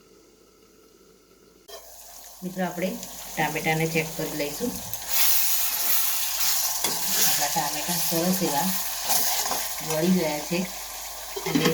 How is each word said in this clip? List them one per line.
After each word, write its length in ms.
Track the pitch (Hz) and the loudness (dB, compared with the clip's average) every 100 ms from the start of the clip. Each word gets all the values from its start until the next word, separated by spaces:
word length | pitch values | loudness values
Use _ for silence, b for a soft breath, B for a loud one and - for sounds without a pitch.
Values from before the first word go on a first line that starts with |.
| - - - - - - - - - - - - _ - - - - - - - - - - - | -20 -20 -20 -20 -20 -20 -20 -20 -20 -20 -20 -20 _ -20 -20 -20 -18 -18 -16 -18 -16 -16 -16 -10
મિત્રો, 180 | 185 180 180 | -6 -2 -2
આપણે 240 | 175 190 240 - - - - | 0 -2 -2 -8 -12 -6 0
ટામેટાને 520 | 151 156 160 160 160 | 0 2 2 2 2
ચેક 200 | 160 160 - | 2 0 -2
કરી 200 | 147 151 | -4 -2
લઈશું. 340 | 147 - 240 - - - - - - - - - - - - - - - - - - - - - - - - - - | -4 -2 -2 -4 -6 -8 -2 2 4 4 2 2 0 0 2 2 2 0 -2 0 0 0 0 -2 -2 -2 0 2 4
આપણા 220 | - - | 4 2
ટામેટા 460 | - - - - 175 - | 2 0 -2 -2 0 2
સરસ 320 | 165 175 185 | 2 2 2
એવા 260 | 160 - 185 - - - - - - - - - - - 156 | 2 2 2 0 -2 -2 0 2 2 2 0 0 -2 -4 -2
વળી 280 | 156 175 180 | 2 4 4
ગયા 200 | 160 147 | 4 0
છે 200 | - 175 185 - - - - - - - - | -2 -2 -2 -6 -10 -10 -10 -10 -8 -6 0
અને 160 | 147 160 | 4 4